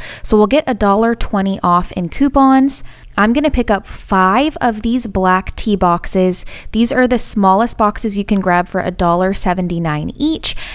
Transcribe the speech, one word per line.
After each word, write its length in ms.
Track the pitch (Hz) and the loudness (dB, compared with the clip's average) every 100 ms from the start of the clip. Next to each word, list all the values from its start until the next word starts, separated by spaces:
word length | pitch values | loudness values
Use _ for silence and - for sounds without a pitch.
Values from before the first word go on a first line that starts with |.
| - - | -12 -8
So 140 | - 214 | 2 4
we'll 100 | 208 | 4
get 160 | 285 285 | 2 0
a 80 | |
dollar 400 | 214 202 202 233 | 0 2 2 2
twenty 460 | 233 - 202 196 - | 0 -2 -2 -2 -2
off 300 | 180 175 175 | 2 2 0
in 160 | - 170 | -4 -4
coupons. 720 | - 277 269 269 269 269 - - - - - | 0 2 4 4 4 2 -2 -8 -16 -8 0
I'm 160 | 214 | 0
gonna 200 | 262 294 | 2 0
pick 180 | 247 233 | 0 0
up 160 | 196 - | -2 -4
five 720 | - - 190 185 220 311 - | -12 -2 2 2 2 0 -2
of 220 | 240 214 | -2 -2
these 240 | 226 247 233 | -2 -2 -2
black 500 | 190 185 185 - - | 0 2 0 -2 -6
tea 200 | 214 196 | -2 2
boxes. 720 | 180 175 - 190 185 180 - - - | 2 0 0 0 0 0 -6 -12 -6
These 200 | 220 233 | -2 0
are 160 | 254 247 | 2 2
the 120 | 240 | 2
smallest 580 | - 214 190 190 233 - | 0 2 2 4 2 0
boxes 400 | 214 - 220 202 | 0 0 -4 -4
you 80 | 196 | -2
can 140 | 202 | 0
grab 280 | 185 175 180 | 2 0 0
for 140 | 185 | -4
a 80 | - | -4
dollar 460 | 180 175 175 185 202 | -2 0 2 0 0
seventy-nine 800 | 196 185 175 170 165 151 170 - | -2 0 -2 -2 -2 -4 -6 -4
each, 380 | 302 320 - - - | -2 -2 -4 -6 -8